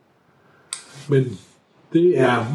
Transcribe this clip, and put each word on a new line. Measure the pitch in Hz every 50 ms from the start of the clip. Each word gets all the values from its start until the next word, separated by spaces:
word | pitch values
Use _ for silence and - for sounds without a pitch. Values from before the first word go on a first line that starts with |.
| _ _ _ _ _ _ _ _ _ _ _ _ _ - - - - - - 143 135 147
Men | 143 135 127 120 98 90 - _ _ _ _ _ _ _ _ _ -
det | 165 175 180 156 135
er, | 127 123 123 117 113 117 156